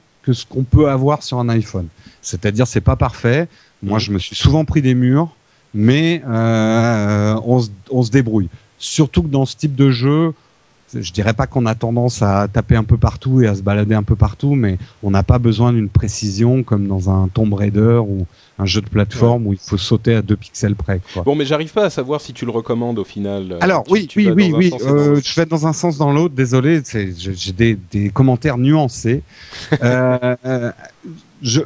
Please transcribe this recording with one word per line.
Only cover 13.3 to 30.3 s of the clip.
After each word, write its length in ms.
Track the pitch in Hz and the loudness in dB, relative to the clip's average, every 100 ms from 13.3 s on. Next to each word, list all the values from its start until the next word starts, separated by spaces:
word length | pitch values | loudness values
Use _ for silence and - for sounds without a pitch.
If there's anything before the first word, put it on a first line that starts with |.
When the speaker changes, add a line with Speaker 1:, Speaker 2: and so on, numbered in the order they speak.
| 131 | 2
Speaker 1:
et 60 | 113 | 2
à 80 | 98 | 2
se 60 | |
balader 340 | 98 101 104 110 | 0 0 2 0
un 80 | |
peu 120 | 104 110 | 2 2
partout, 400 | 110 - 143 143 | 0 0 -2 2
mais 220 | 107 90 - - | 0 -2 -8 -8
on 80 | 101 | 0
n'a 120 | 98 | 0
pas 160 | 95 123 | 4 4
besoin 340 | 117 104 120 | 4 2 2
d'une 160 | 120 101 | 2 2
précision 720 | - 104 - 107 98 117 131 | 0 0 -4 -6 0 2 2
comme 240 | 117 104 101 | 0 -2 -2
dans 220 | 95 92 | -2 0
un 180 | 95 92 | 0 0
Tomb 260 | 92 110 | 0 0
Raider 460 | 98 101 101 110 117 104 | 0 0 2 4 2 0
ou 180 | 98 90 _ _ - | -4 -6 _ _ -6
un 60 | 95 | -2
jeu 160 | 107 | -2
de 60 | 104 | -2
plateforme 560 | 104 104 117 117 120 | -2 -2 0 2 2
Speaker 2:
Ouais. 60 | 107 | 0
Speaker 1:
où 40 | |
il 60 | 98 | -4
faut 180 | - 101 | -4 -4
sauter 380 | - 110 117 113 | 0 -2 2 0
à 60 | |
deux 160 | 107 104 | 0 -2
pixels 380 | - - 107 101 | -4 -6 -4 -4
près, 260 | - 92 - | -4 -6 -6
quoi. 100 | 92 | -6
Speaker 2:
Bon, 120 | 90 135 | -2 0
mais 100 | 139 | 0
j'arrive 280 | 151 160 | -2 -2
pas 120 | 220 196 | -2 -2
à 40 | |
savoir 320 | 147 127 147 | -2 -6 -6
si 100 | - | -8
tu 140 | 123 120 | -10 -6
le 60 | |
recommandes 480 | 113 113 117 120 113 | -4 -4 -4 -2 -4
au 40 | |
final. 540 | 92 104 101 101 95 87 | -6 -6 -6 -6 -6 -2
Speaker 1:
Alors, 220 | 185 170 | 0 0
Speaker 2:
Tu, 80 | 120 | 0
Speaker 1:
oui, 140 | 208 160 | -2 0
Speaker 2:
tu 120 | - | 0
Speaker 1:
oui, 60 | 202 | 2
Speaker 2:
vas 60 | |
Speaker 1:
oui, 160 | 170 185 | 4 4
Speaker 2:
dans 60 | 151 | 4
un 40 | |
Speaker 1:
oui, 100 | 180 | 2
Speaker 2:
sens 120 | 127 | 0
et 40 | 127 | 0
dans 60 | |
Speaker 1:
euh, 160 | 143 147 143 | 2 4 2
Speaker 2:
l'autre. 120 | - | 0
Speaker 1:
je 80 | 160 | -2
vais 40 | 160 | -2
dans 220 | 160 160 | 0 -2
un 60 | |
sens, 240 | 151 175 143 | 0 -2 0
dans 160 | 147 | 0
l'autre, 220 | 143 170 131 | 2 0 0
désolé, 460 | 131 131 135 165 131 | 0 2 2 0 -2
c'est, 280 | 110 95 85 | -6 -6 -6
j'ai, 160 | 92 | -8
j'ai 180 | 92 98 | -8 -6
des, 260 | 92 117 104 90 | 0 2 2 -4
des 180 | 104 101 | -4 -2
commentaires 480 | 117 135 123 151 123 | 2 2 2 -2 0
nuancés. 680 | 131 156 135 - 113 139 - - - | 2 2 0 -2 -2 -2 -4 -20 -20
Speaker 2:
<laughs> 360 | - - 147 | -16 -4 0
Speaker 1:
Euh, 520 | 120 127 127 123 123 | 0 2 2 0 0